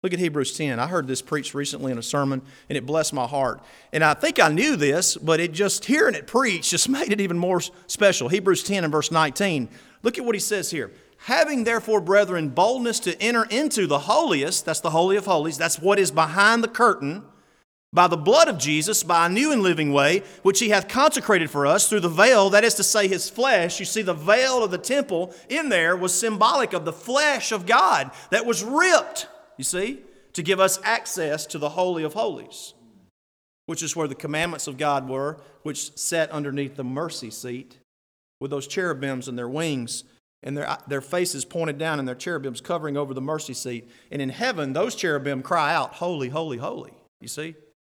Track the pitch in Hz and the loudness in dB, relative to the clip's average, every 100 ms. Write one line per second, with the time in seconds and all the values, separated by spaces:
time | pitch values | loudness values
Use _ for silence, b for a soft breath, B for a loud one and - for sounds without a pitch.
0 | 190 180 175 147 131 - 151 117 139 180 | -2 0 0 0 -2 -2 -2 -2 -2 -2
1 | 131 131 - 151 139 135 143 147 135 120 | -2 -6 -4 -6 -4 -6 -6 -6 -6 -6
2 | 113 143 139 135 135 B B 143 127 156 | -4 -2 0 -2 -8 B B -6 -2 -2
3 | 147 143 120 139 127 110 B B B 156 | -2 -2 -2 0 -2 -2 B B B 2
4 | 156 151 311 - 170 151 294 233 147 156 | 2 4 2 4 4 4 0 2 2 2
5 | 180 - 156 160 170 156 202 - - 294 | 0 -2 0 2 2 0 -2 -2 0 2
6 | 415 165 131 240 254 175 - 160 - 277 | 2 0 -2 0 2 0 -2 0 0 0
7 | 311 208 196 175 180 180 - B B - | 0 0 0 0 0 0 -2 B B 2
8 | 202 - 127 185 185 170 - 196 160 151 | 4 4 -2 0 2 0 0 -2 0 0
9 | - 160 156 - 196 151 113 B B B | 0 2 2 0 0 0 -4 B B B
10 | 233 254 240 208 - 208 - 160 104 b | -4 -2 -2 -2 -2 -4 -4 -6 -8 b
11 | b b - 277 302 269 226 233 220 214 | b b -2 0 2 0 0 -2 2 0
12 | 170 202 190 180 151 131 202 262 233 220 | 4 4 4 0 -2 2 2 2 -2 -2
13 | 180 165 214 240 220 226 302 - 170 143 | -4 -2 0 2 0 0 0 0 2 0
14 | 156 262 320 156 143 185 - 156 165 160 | 2 2 4 2 0 -2 -4 -2 0 2
15 | 185 202 196 170 156 147 165 156 170 208 | 4 2 2 0 0 -2 -2 0 2 4
16 | 180 151 156 175 202 233 233 233 233 185 | 2 2 2 4 6 4 0 2 2 2
17 | 139 185 - b b b b _ _ 165 | -4 -6 -12 b b b b _ _ 4
18 | 185 170 151 277 320 180 143 151 165 208 | 4 4 4 6 6 2 0 0 0 -2
19 | 170 170 170 196 302 262 185 160 147 139 | 2 2 2 2 2 2 2 2 2 4
20 | 143 185 B B 190 196 226 202 - 254 | 4 2 B B 2 2 2 0 0 2
21 | 302 285 - 190 156 143 143 190 - 208 | 2 2 2 2 2 0 2 4 4 2
22 | 170 160 226 233 196 202 226 220 196 220 | 0 4 6 8 6 6 4 2 0 2
23 | 196 185 - - 262 214 170 - 190 214 | 2 0 -4 -2 2 2 2 -4 -4 -2
24 | 185 160 156 226 262 254 214 180 - 277 | -2 -2 2 4 4 0 0 -4 -2 -2
25 | 277 170 180 B B 285 302 185 165 180 | 0 -4 -4 B B -4 0 2 2 2
26 | 180 - 226 208 214 277 233 180 160 160 | 0 0 -2 2 2 4 0 -4 -6 -10
27 | - 269 302 262 - 214 175 233 190 160 | -2 2 2 0 -4 -6 2 4 4 2
28 | 135 B B 208 233 180 214 285 370 330 | -2 B B 0 0 -2 0 2 6 4
29 | - - - - - - 131 180 208 277 | 2 -10 -12 -18 -20 -8 -4 -2 -4 -6
30 | - b b - 160 190 190 185 - 226 | -16 b b -6 0 4 4 2 -2 -2
31 | - 190 156 156 - 160 147 165 185 170 | -2 -4 -2 -4 -6 -6 -4 -2 -2 -2
32 | 156 180 226 131 - - - _ _ _ | -4 -2 -4 -4 -14 -18 -18 _ _ _
33 | _ _ _ _ _ _ - 165 160 170 | _ _ _ _ _ _ -12 -8 -6 -4
34 | 151 131 151 151 175 156 - 131 147 139 | -4 -6 -6 -4 -4 -6 -10 -4 -2 -2
35 | 131 131 143 151 B B 170 143 - - | -2 -6 -6 -8 B B -10 -8 -10 -8
36 | - 165 156 156 143 139 139 139 127 131 | -4 -2 -2 -4 -6 -4 -6 -8 -8 -6
37 | 170 - 113 - 123 123 - _ _ _ | -6 -8 -12 -12 -12 -12 -14 _ _ _
38 | _ _ _ _ 139 143 135 - 180 135 | _ _ _ _ -6 -6 -4 -4 -2 -2
39 | 139 131 127 123 120 143 165 135 117 - | -4 -6 -8 -8 -6 -4 -2 -2 -6 -10
40 | b b _ _ 127 143 147 151 - 139 | b b _ _ -10 -6 -6 -8 -6 -6
41 | 135 175 175 139 - 170 160 143 160 147 | -4 -2 -2 -4 -8 -4 -4 -4 -4 -2
42 | 131 123 180 165 135 113 - 170 151 143 | -4 -6 -6 -6 -6 -10 -6 -6 -4 -4
43 | 143 131 135 156 151 123 127 120 113 b | -4 -6 -4 -6 -6 -10 -8 -10 -12 b
44 | b 147 135 120 247 185 139 139 226 - | b -6 -6 -4 -4 -2 -4 -2 -2 -2
45 | 175 147 139 131 127 175 147 165 127 - | -2 -2 -2 -6 -2 0 2 0 -2 -6
46 | 175 160 127 151 160 117 151 247 - - | -6 -4 -6 -6 -6 -8 -8 -10 -14 -20
47 | _ _ 113 - 160 156 _ _ | _ _ -14 -12 -12 -14 _ _